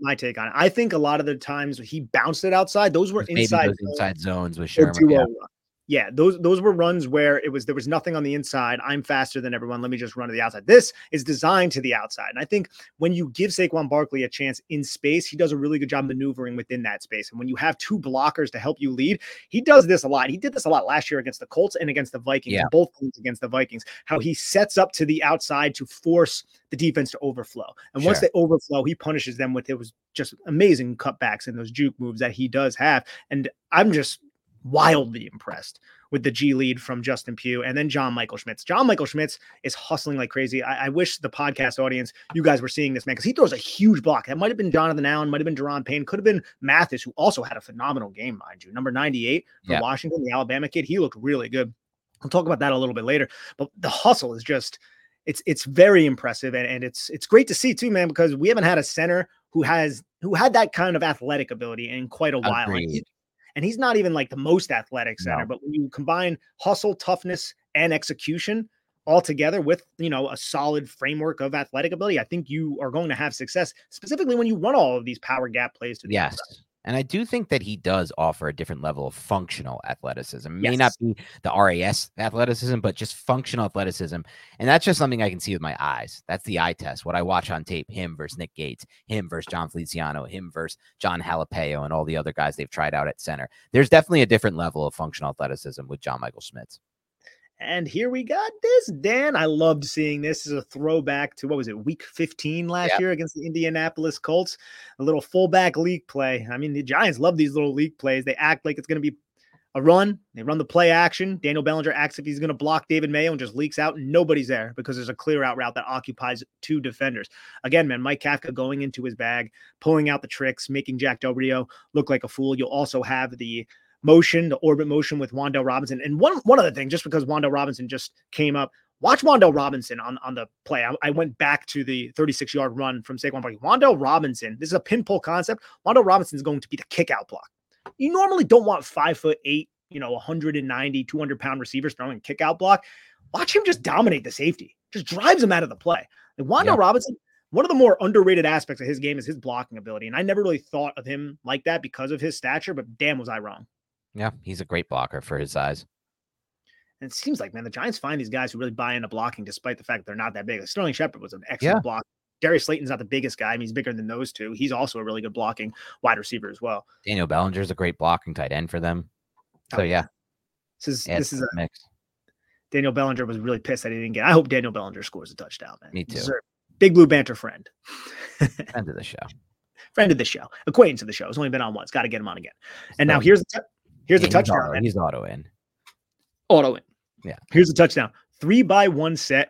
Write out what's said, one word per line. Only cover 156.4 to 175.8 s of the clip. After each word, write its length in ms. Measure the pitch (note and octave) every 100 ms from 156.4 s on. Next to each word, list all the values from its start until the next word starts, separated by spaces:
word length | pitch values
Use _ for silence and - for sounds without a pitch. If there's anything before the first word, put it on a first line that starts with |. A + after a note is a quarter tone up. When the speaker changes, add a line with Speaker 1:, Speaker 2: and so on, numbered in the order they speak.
| _ _ _ _ _ _
Speaker 1:
And 100 | C3+
it 40 |
seems 260 | - - D4+
like, 120 | G2+
man, 120 | A2+
the 60 | A#2
Giants 280 | - G3+ A3+
find 220 | C#3+ D3+
these 80 | A2+
guys 240 | C3 B2+
who 60 | A#2
really 120 | B2+
buy 240 | A#2 A#2+
into 140 | B2 A2+
blocking 360 | A2 A#2 A#2
despite 340 | G#2 - B2+ B2
the 60 |
fact 220 | - A#2 F2+
they're 80 |
not 200 | G#2 A2+
that 120 | G2+ G#2
big. 140 | A2
Like, 80 | G2
Sterling 260 | - F3
Shepard 260 | B2+ D#3 -
was 120 | G2
an 100 | F#2+ -
excellent 280 | C3 C#3+ G#3+
Speaker 2:
Yeah. 20 |
Speaker 1:
blocker. 260 | B2 A2 G#2+ _ _ _
Darius 240 | D#3+ E3+ -
Slayton's 240 | D#3 C#3
not 80 | B2
the 60 |
biggest 340 | G#2+ C3+ C3 -
guy. 120 | A2
I 20 |
mean, 80 | A#2
he's 100 | A2+
bigger 200 | A2+ B2+
than 140 | A2+ A2
those 260 | A#2 C3
two. 200 | - A2
He's 180 | A2 C3+
also 260 | B2+ C3+ A#2
a 60 |
really 160 | A2 A2
good 100 | A2
blocking 400 | G#2+ G#2+ - A2 - - -
wide 160 | B2 A2+
receiver 300 | G#2 A#2 G#2
as 100 | G2+
well. 240 | A#2+ G#2 - _ -
Speaker 2:
Daniel 200 | G#2 E2+
Bellinger's 440 | D2+ F#2+ F#2 F#2+
a 40 |
great 240 | F2+ F2+ -
blocking 360 | D#2+ E2+ -
tight 180 | D#2+ C#2
end 180 | C#2+ E2
for 100 | E2+
them. 280 | E2+ E2+ E2 _ _ _ _ _ _
Speaker 1:
Oh, 60 | A#2
Speaker 2:
So, 40 |
Speaker 1:
yeah. 60 | F2
Speaker 2:
yeah. 180 | F2+ E2 _ _ _ _ _ _ _
Speaker 1:
This 40 | -
is, 200 | B2+ -
Speaker 2:
Adds 100 | F2
Speaker 1:
this 120 | C3+
is 60 | C3+
Speaker 2:
to 60 | B2+
the 40 |
Speaker 1:
a 40 | F2
Speaker 2:
mix. 180 | D#2+ - _ _ _ _ _ _ _ _ _
Speaker 1:
Daniel 220 | C#3+ C#3
Bellinger 320 | B2 C3+ B2 A#2+
was 120 | A2+
really 200 | A2+ A#2
pissed 220 | A#2 B2+
that 80 | A#2+
he 60 | A2+
didn't 140 | A2+
get, 120 | A2
I 80 | B2+
hope 160 | E3+ C3+
Daniel 240 | C3 A#2+
Bellinger 300 | G#2+ G2 F#2+
scores 280 | - - -
a 60 | -
touchdown, 400 | - - - -